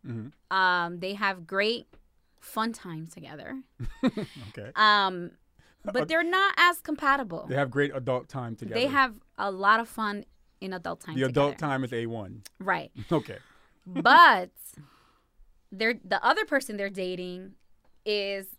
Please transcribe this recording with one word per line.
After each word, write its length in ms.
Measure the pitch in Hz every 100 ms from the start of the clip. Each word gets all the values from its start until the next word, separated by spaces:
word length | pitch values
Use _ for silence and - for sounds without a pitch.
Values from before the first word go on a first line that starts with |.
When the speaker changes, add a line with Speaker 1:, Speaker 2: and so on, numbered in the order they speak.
| 170
Speaker 1:
Mm-hmm. 480 | 117 117 _ _ 190
Speaker 2:
Um, 440 | 185 180 170 175
they 140 | 185
have 320 | 202 208 185 165
great 400 | 190 214 240 - - _ _ _ _
fun 320 | - 220 226
time 340 | 226 185 160 165
together. 560 | - 156 147 - 269 - _ 120 -
Speaker 1:
<laughs> 20 | 262 - 175 - 104
Okay. 200 | - 104 175
Speaker 2:
Um, 540 | 214 208 190 180 175 _ _ _ _ _
but 180 | - 190
Speaker 1:
Uh, 20 |
Speaker 2:
they're 180 | 160 320
not 300 | 339 370 392 -
as 220 | 349 349
compatible. 640 | - 302 285 277 220 165 -
Speaker 1:
They 60 |
have 160 | 139 135
great 220 | 131 143
adult 340 | 139 123 127 -
time 260 | 139 120
together. 240 | 110 - 226
Speaker 2:
They 80 | 262
have 260 | 277 262 214 _ -
a 120 | 202
lot 300 | 190 196 220
of 80 | 226
fun 360 | - 214 202 - _ _ _
in 120 | 190
adult 260 | 185 170 170
time 140 | -
Speaker 1:
The 80 | 156
adult 320 | 131 127 143
Speaker 2:
together. 180 | - 156
Speaker 1:
time 120 | 131
is 80 | 123
A 100 | 120 117
one. 360 | 113 95 101 - _
Speaker 2:
Right. 320 | 190 175 - -
Speaker 1:
<laughs> 100 | 104
Okay. 260 | 117 - 98 _ _ _ _ -
Speaker 2:
But 640 | 185 208 311 330 202 180 - - - - _ _ _ _ _ - _ _
they're, 220 | 190 220 233
the 180 | 185 -
other 220 | 240 320
person 320 | 403 277 269 208
they're 140 | 196
dating 640 | 196 185 180 180 180 190 - _ _ _ _
is 420 | 214 208 196 196 190